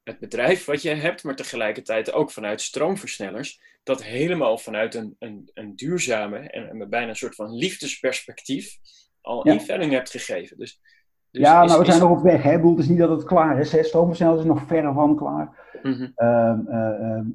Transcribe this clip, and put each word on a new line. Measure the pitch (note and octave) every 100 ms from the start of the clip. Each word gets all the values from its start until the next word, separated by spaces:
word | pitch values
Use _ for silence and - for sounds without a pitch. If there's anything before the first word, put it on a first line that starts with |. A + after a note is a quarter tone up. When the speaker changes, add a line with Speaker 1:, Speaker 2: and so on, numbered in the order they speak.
Speaker 1:
het | - A2+
bedrijf | A2+ A2+ B2+ F#3
wat | - D3
je | E3
hebt, | D3+ E3 -
maar | D#3 C3+
tegelijkertijd | B2+ B2 G#2+ A2 - A2+ G#2+
ook | D3 D3+
vanuit | - G#2 G#2+
stroomversnellers, | - C3+ D#3+ G3 B2 - G2 G#2 - - _ _
dat | - C3
helemaal | G#2+ B2 E3 F3 A#2+ A2
vanuit | - G#2+ A2+
een, | A#2 G#2+ -
een, | A#2 G#2 F2+
een | - G#2 F#2+
duurzame | C#3 F3+ B2+ A2 G#2 G#2
en, | D3 - G#2
en | A2 G#2
bijna | A#2 A#2
een | G#2+
soort | A#2+
van | - G#2+
liefdesperspectief | A#2 F#3 F#3 C#3 - C3 - - - - C3+ - - - _ _ _
al | - A#2+ -
Speaker 2:
Ja. |
Speaker 1:
invulling | - - F#3+ D#3
hebt | C3 -
gegeven. | A#2+ - F#2 F2 -
Dus, | - - _ _ _ _ _
dus | -
Speaker 2:
Ja, | C#3+ E3
Speaker 1:
is, | E3+
Speaker 2:
nou, | D#3+
we | F3+
Speaker 1:
is | E3+
Speaker 2:
zijn | F3
nog | F3
op |
weg, | F3 D3+
hè. | C#3+
Ik | E3+
bedoel, | E3+
het | E3+
is | C#3
niet | F3
dat | E3
het | D#3
klaar | - F3 D#3+ C3
is, | D3+
hè. | D#3+
Stroomversnellers | D#3 E3 F3 E3+ E3 D#3+
is | D#3+
nog | C#3 -
verre | D#3+ D3+
van | C#3 D3 D3+
klaar. | C#3+ D3+ D3+ - - -
Speaker 1:
Mhm. | C3+ B2 B2+
Speaker 2:
Ehm, | - A#2 A#2 A2+ A2+ A2+
eh, | A2+ A2 G#2+
ehm, | A2+ A2 A2